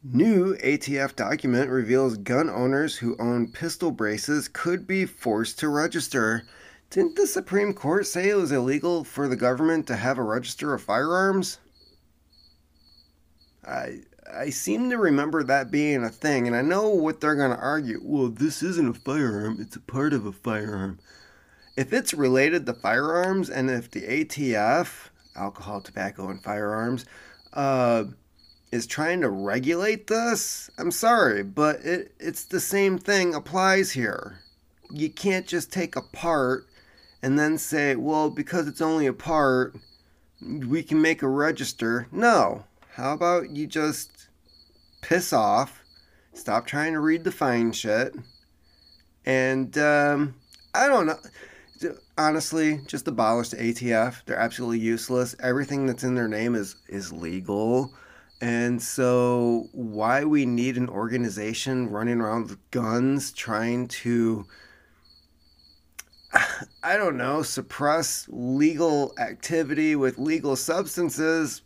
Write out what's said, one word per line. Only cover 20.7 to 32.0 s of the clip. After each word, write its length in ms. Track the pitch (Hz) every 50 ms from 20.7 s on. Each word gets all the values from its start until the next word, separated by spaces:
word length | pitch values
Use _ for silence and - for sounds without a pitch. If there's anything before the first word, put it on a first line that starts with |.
| 104 98 95 98 92 92 _ _ - - - - - _ _ _ _ _ - - _
If 160 | - 135 127 -
it's 200 | 254 269 - -
related 540 | 147 143 127 127 131 135 151 165 175 143
to 80 | 123 120
firearms, 720 | 120 - 95 110 123 139 151 165 175 180 185 190 196 180 -
and 220 | - 135 127 131
if 180 | 127 120 117 -
the 160 | - 107 - 104 120
A 120 | 147 156
T 320 | 151 - - 147 131 117
F, 560 | 107 104 110 127 160 175 - - - - - _ _ _ _ _
alcohol, 440 | - 95 101 - - - 95 104 98
tobacco, 480 | 95 - - - 95 98 98 - 95 92
and 140 | 98 98 -
firearms, 640 | 98 104 104 107 104 107 110 113 120 127 127 120 - - - - - - _ - - -
uh, 540 | - 143 139 135 131 127 120 117 117 107 - 127 - _ _ _ _ _ _ _ _ _ _
is 160 | - 120 117
trying 340 | 120 - - 151 160 175 180
to 80 | 156 123
regulate 800 | 98 95 98 101 101 123 131 131 170 170 190 214 220 208 214
this, 640 | - 214 226 233 233 233 - - - - - - - _ -
I'm 120 | - 339
sorry, 520 | 349 - - 226 247 254 190 135 107 101 98
but 420 | 98 98 - 151 151 151 - -
it, 300 | 160 175 180